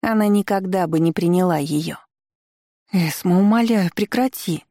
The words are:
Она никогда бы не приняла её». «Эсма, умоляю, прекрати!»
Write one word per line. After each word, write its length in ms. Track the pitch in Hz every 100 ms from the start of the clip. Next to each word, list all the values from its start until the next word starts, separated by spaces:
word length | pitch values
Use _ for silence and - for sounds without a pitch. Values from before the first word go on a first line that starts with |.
Она 260 | 220 220 208
никогда 600 | 202 196 196 190 190 170
бы 120 | 160
не 120 | 165
приняла 460 | 160 170 180 185 160
её». 400 | 147 147 165 151 _ _ _ _ _ _ _ _ _
«Эсма, 480 | 190 165 - 185 180
умоляю, 520 | 202 226 233 226 180
прекрати!» 720 | - 208 - 262 - - 156 _